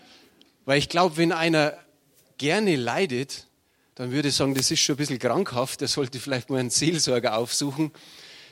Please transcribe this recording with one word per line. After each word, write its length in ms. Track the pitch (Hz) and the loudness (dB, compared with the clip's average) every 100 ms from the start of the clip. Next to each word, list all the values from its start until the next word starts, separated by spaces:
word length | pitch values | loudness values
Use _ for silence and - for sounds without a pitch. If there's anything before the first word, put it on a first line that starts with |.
| - - _ _ _ _ | -20 -20 _ _ _ _
Weil 140 | - 143 | 0 0
ich 100 | 143 | 2
glaub, 300 | 170 180 156 | 2 2 4
wenn 120 | 170 | 2
einer 440 | 170 165 156 147 - - _ _ _ _ - | 2 2 4 2 -2 -18 _ _ _ _ -4
gerne 380 | 143 202 208 143 | 0 2 2 2
leidet, 720 | 117 139 190 123 139 - - _ _ _ _ - | 0 0 -2 -2 -6 -10 -18 _ _ _ _ -10
dann 140 | 127 | -4
würde 180 | 139 143 | -2 0
ich 60 | |
sagen, 200 | 123 139 | 2 2
das 160 | 135 - | 2 0
ist 100 | 160 | 2
schon 140 | - | 0
ein 20 | 139 | 0
bisschen 220 | 143 123 | -2 0
krankhaft, 640 | 123 143 202 120 131 - | 0 0 0 -2 -4 -4
der 60 | 139 | -4
sollte 300 | - 131 127 | -2 -4 -6
vielleicht 300 | 139 127 - | -6 -4 -2
mal 100 | 131 | -2
einen 120 | 123 | 0
Seelsorger 680 | - 165 165 131 123 117 110 | 0 0 0 0 2 2 0
aufsuchen. 560 | 120 - 143 135 151 - - - - - - | -2 -2 -4 -2 -4 -6 -20 -20 -20 -20 -20